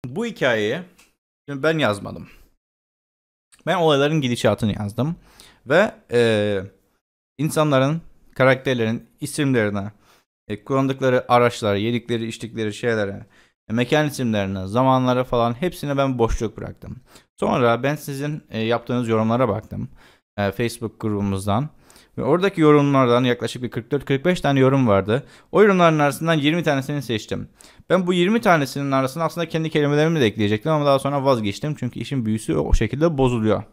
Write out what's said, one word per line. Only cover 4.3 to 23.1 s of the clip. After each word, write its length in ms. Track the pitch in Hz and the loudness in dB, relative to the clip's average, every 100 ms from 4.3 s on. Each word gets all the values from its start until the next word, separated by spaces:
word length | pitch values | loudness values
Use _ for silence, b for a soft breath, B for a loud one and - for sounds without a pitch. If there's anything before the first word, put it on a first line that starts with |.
| 120 117 104 110 | 0 0 2 0
yazdım. 420 | 95 104 104 139 175 b b b b 113 | -2 -6 -4 -4 -4 b b b b 0
Ve, 260 | 156 220 - _ | 0 0 -4 _
e, 500 | 120 117 107 104 101 98 _ _ _ _ _ _ - | 2 2 2 0 -2 -6 _ _ _ _ _ _ -6
insanların, 640 | 151 156 151 135 135 160 - - _ - | -4 0 2 4 2 -2 -8 -20 _ 0
karakterlerin 760 | 131 131 139 123 110 117 - _ | 2 2 0 0 0 -2 -8 _
isimlerine, 680 | 143 - 143 123 104 101 98 - b b b _ _ | -10 -2 0 2 0 -2 -8 -14 b b b _ _
e, 160 | 104 | -12
kullandıkları 680 | - 135 135 135 131 123 - | -2 -2 0 0 0 0 2
araçlar, 440 | 123 120 - 110 101 | 2 2 0 -2 0
yedikleri, 520 | 110 120 - 120 113 | -2 -4 -4 -6 -6
içtikleri 460 | 110 110 117 107 | -10 -12 -6 -6
şeylere, 520 | 104 120 113 101 98 113 b b b _ | -4 -2 -2 -2 -6 -16 b b b _
e, 40 | |
mekan 340 | 110 123 151 151 | -2 2 2 0
isimlerine, 600 | 139 123 107 98 95 92 | -2 -2 -2 -2 -4 -4
zamanlara 560 | 110 131 131 127 123 | 0 2 2 2 0
falan 300 | 127 120 117 | 0 0 0
hepsine 440 | 117 175 - 147 139 | -2 -6 -6 -6 -2
ben 220 | 135 123 | -2 0
boşluk 380 | 113 - 110 - | 0 0 -4 -8
bıraktım. 420 | - - - 127 _ b b _ | -14 -14 -16 -18 _ b b _
Sonra 440 | - 165 120 117 | -2 2 2 2
ben 120 | 135 151 | -2 -4
sizin, 480 | 147 135 143 151 _ | -8 -8 -8 -8 _
e, 100 | 113 | -6
yaptığınız 480 | 113 117 - 123 117 | -2 -2 -2 -4 0
yorumlara 420 | 110 110 117 127 | 0 2 2 0
baktım. 400 | 104 - 98 123 - b b _ - | -2 -6 -10 -10 -14 b b _ -4
E, 140 | 101 | -4
Facebook 480 | - 117 - 110 - | -2 -4 -4 -12 -6
grubumuzdan. 680 | 113 104 101 98 98 104 151 _ b b b - | -4 -2 -2 -2 -2 -2 -2 _ b b b -6
Ve 40 | |
oradaki 380 | 117 170 190 190 | 0 2 2 4
yorumlardan 640 | 151 147 143 139 127 | 6 6 6 4 4